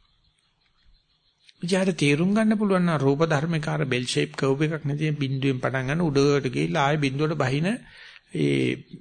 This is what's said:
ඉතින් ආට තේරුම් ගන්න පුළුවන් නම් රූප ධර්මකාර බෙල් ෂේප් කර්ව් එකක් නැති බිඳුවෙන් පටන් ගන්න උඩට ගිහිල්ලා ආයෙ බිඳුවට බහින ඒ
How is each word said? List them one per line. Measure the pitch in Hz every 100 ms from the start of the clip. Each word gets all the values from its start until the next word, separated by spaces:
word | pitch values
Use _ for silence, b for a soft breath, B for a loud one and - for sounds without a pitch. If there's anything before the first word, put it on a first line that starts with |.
| _ _ _ _ _ _ _ _ _ _ _ _ _ _ - _
ඉතින් | 175 190
ආට | 190
තේරුම් | 160 143 143 185
ගන්න | 214 220 214
පුළුවන් | 208 185
නම් | 175 151
රූප | 135 143
ධර්මකාර | 160 143 165 160 151 151
බෙල් | 151 123 123
ෂේප් | 147 147
කර්ව් | - 135 135
එකක් | 156 160
නැති | 143 147 156
බිඳුවෙන් | 147 135 135 139 127
පටන් | 123 131 127
ගන්න | 160
උඩට | 170 139 143 143 127
ගිහිල්ලා | 135 165 165
ආයෙ | 139 156
බිඳුවට | 139 139 156 156
බහින | 127 139 170
ඒ | 240 - - - - _ - 71 69 64 62 - -